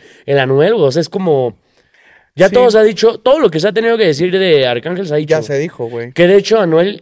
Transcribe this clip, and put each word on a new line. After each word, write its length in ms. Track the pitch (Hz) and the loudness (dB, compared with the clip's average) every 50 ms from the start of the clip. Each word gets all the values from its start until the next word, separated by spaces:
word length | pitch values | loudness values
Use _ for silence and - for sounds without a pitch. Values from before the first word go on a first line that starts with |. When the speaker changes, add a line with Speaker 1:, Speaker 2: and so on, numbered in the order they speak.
| _ _ _ _ _ | _ _ _ _ _
Speaker 1:
el 120 | - 139 139 | -2 0 0
Anuel, 340 | 131 127 135 139 156 202 233 | 0 0 2 2 2 2 2
güey. 120 | 214 151 135 | 2 0 0
O 40 | |
sea, 80 | 127 165 | 0 -2
es 80 | 156 - | -4 -4
como, 480 | - - 190 170 147 135 127 117 110 _ _ _ _ _ _ _ _ _ _ _ _ _ _ _ _ | -6 -6 -2 0 0 0 0 -4 -6 _ _ _ _ _ _ _ _ _ _ _ _ _ _ _ _
ya 140 | 143 180 196 | 0 0 2
Speaker 2:
Sí. 60 | 196 | 4
Speaker 1:
todo 140 | 247 247 240 | 2 2 4
se 60 | 208 220 | 4 4
ha 60 | 214 | 2
dicho, 360 | 214 208 - 214 233 - - | 2 2 2 0 0 0 0
todo 180 | - 254 277 320 | 0 0 2 2
lo 100 | 277 190 | 2 0
que 100 | 151 156 | 0 0
se 80 | 165 214 | -2 -2
ha 20 | |
tenido 240 | 180 220 226 226 233 220 | -2 -2 -2 -2 0 0
que 60 | 214 170 | 0 0
decir 300 | 143 135 175 185 180 190 | 0 0 -2 -2 -2 -2
de 300 | 190 180 156 143 131 123 | 0 2 2 2 2 0
Arcángel 400 | 120 120 - 160 180 180 196 160 | -2 -4 -6 -6 -8 -8 -6 -4
se 60 | 147 | -4
ha 40 | 151 | -4
dicho. 120 | 156 147 | -2 -2
Speaker 2:
Ya 120 | 160 156 | -2 -2
se 160 | - - 143 139 | -2 -4 -6 -6
dijo, 280 | 156 170 - - 120 117 | -6 -6 -8 -10 -10 -10
güey. 240 | 120 117 117 123 | -8 -10 -12 -8
Speaker 1:
Que 160 | 131 - 175 175 | 0 2 4 4
de 80 | 196 | 4
hecho 240 | 202 196 - 214 226 | 2 2 0 0 0
Anuel 400 | 196 170 160 165 175 202 208 - | 0 2 2 0 0 0 -4 -8